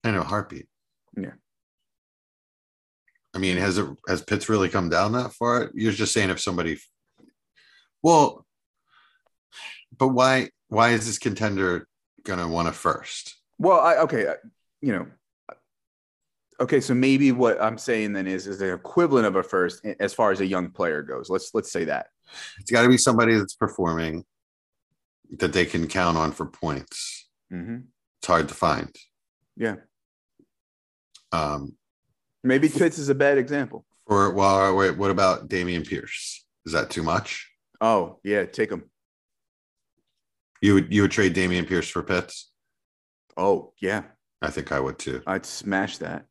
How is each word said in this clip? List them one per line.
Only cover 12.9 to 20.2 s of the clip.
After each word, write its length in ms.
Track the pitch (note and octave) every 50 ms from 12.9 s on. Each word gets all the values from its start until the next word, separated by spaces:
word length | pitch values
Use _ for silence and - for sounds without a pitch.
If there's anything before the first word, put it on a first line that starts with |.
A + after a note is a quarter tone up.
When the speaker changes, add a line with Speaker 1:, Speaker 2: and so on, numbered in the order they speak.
| - - - - - - - - - _ _ _ _
Speaker 2:
Well, 220 | _ - - - -
I, 180 | D#3+ E3 E3 C#3
okay, 280 | D#3+ - D#3 A#2 G2
uh, 60 | C#2+ - - _ A3+ _ _ _ _ _ _
you 100 | C#3+ C#3 G#2
know, 140 | F2 - C#2+ - _ _ _ _ _ _ - - _ _ _ _ _ _ _ _ _ _ _ _ _ _ _ _ _ _ _ _ -
okay, 220 | B2 B2 D3+ C3+
so 120 | B2 - B2+
maybe 380 | B2 C3 C3+ C3+ C3+ C#3+ C3+
what 300 | A#2+ B2 B2+ A#2 G2+ -
I'm 160 | G#2+ A2 A2+
saying 360 | A2 - - A#2 A2 G#2+ G#2 G2+
then 140 | G2 F#2+
is, 200 | F#2+ F#2+ F#2 -
is 120 | G2+ G2 G2
the 140 | G2 F#2 F2+
equivalent 520 | F2+ - - - F3 F3 D#3 C#3 B2+ A2+
of 80 | G#2 F#2
a 60 | F#2+ F2+
first 420 | - - F#2 F2+ F2 F2 - -
a-, 160 | G#2 - _
as 120 | G2+ F#2+ -
far 180 | -